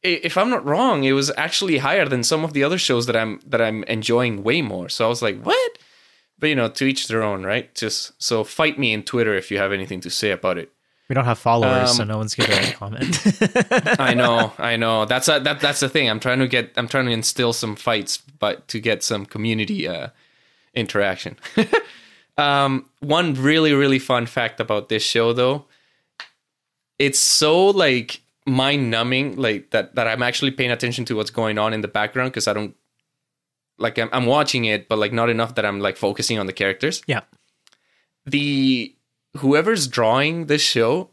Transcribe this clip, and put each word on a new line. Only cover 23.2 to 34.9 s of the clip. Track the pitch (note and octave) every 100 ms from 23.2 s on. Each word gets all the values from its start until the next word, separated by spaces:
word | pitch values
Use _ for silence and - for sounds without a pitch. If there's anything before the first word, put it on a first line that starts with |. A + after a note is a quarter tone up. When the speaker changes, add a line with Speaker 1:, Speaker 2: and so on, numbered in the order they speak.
| F3
Speaker 1:
really, | C3+ C3+ D#3+ D#3
really | C#3 C#3 C3
fun | - B2+ A#2
fact | - A#2 -
about | A2 G#2 G2+
this | A2
show, | - A#2 A#2
though, | A#2+ B2+ C#3+ - _ _ _ _ _ - _ _ _ _ _ _ _
it's | C#3 C#3
so, | - - D3+ E3+ G3
like, | G3+ D#3+ B2 A#2 - _ _
mind-numbing, | - C3 C3+ C#3+ B2 A2+ A#2+ C3 C#3 G#2+
like, | A#2+ G#2 -
that, | A2 F#2+
that | - A2+
I'm | A2+
actually | A#2+ B2 C#3
paying | C3+ B2
attention | A#2+ B2 A#2+
to | A2+
what's | A2 G#2+
going | - A2 G#2+
on | G#2+
in | A2
the | G#2
background, | G#2+ G#2+ C3 B2+
'cause | B2 G#2+
I |
don't, | G#2 G#2 _ _ _ _ _ _ _ _ _ _ _
like, | A2+ A2+
I'm, | A2+
I'm | B2+ A#2+
watching | C#3+ D3 C3
it, | A2+ G#2+
but, | -